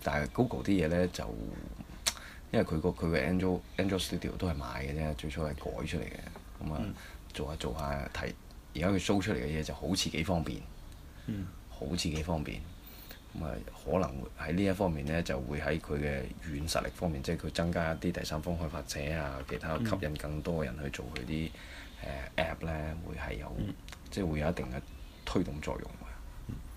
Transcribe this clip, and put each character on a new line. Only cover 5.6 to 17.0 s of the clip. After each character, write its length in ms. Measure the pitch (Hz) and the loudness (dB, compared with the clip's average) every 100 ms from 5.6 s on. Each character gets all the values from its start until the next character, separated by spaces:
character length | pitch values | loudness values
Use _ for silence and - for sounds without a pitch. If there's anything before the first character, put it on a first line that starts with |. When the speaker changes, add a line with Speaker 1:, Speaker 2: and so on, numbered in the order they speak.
| - - 78 | -4 -2 0
Speaker 1:
出 120 | 85 | 0
嚟 40 | |
嘅。 640 | - - - - - - | -2 -6 -10 -10 -12 -6
噉 80 | - | -4
啊， 60 | 76 | -2
Speaker 2:
嗯。 140 | 101 - - - - | -2 -4 -8 -12 -10
Speaker 1:
做 140 | - 69 | -4 -4
下 80 | 80 | -2
做 180 | 78 78 | -2 0
下 320 | 71 71 - | 0 0 0
睇， 180 | - - - - - - - | -2 -4 -4 -10 -14 -8 2
而 40 | |
家 80 | 87 | 4
佢 100 | 98 | 6
show 220 | 90 101 | 6 4
出 120 | 95 | 4
嚟 40 | 76 | 2
嘅 100 | 65 | 2
嘢 160 | 78 | 0
就 120 | 78 | 0
好 200 | 71 71 | -2 2
似 140 | 95 - | 4 4
幾 140 | 76 | 2
方 180 | 85 87 | 4 4
便。 180 | 73 60 - - - - - - - | 4 -2 -6 -12 -12 -12 -12 -10 -4
Speaker 2:
嗯。 200 | 104 92 - - | -4 -4 -8 -12
Speaker 1:
好 160 | - 69 | -6 -2
似 180 | 87 90 | 0 2
幾 140 | 76 | 0
方 200 | 82 80 | 2 2
便。 180 | 69 57 - - - - - - - - | 0 -4 -6 -10 -14 -14 -14 -14 -10 -6
噉 60 | |
啊， 80 | 80 58 - - | -4 -4 -6 -8
可 140 | 69 85 | 2 4
能 120 | 80 65 62 - | 4 0 -6 -6
喺 120 | 78 | 0
呢 100 | 87 | 4
一 80 | 98 | 4
方 180 | 92 95 | 6 4
面 140 | 78 | 4
呢， 180 | 69 82 | 2 2
就 160 | 87 65 | 2 0
會 200 | 62 71 | 0 0
喺 180 | 71 80 | 2 0
佢 200 | - 73 | 0 0
嘅 240 | 73 69 64 60 | 2 0 -2 -6
軟 240 | 85 71 82 | -4 -2 0
實 160 | - | 0
力 80 | - | 0
方 160 | - | 0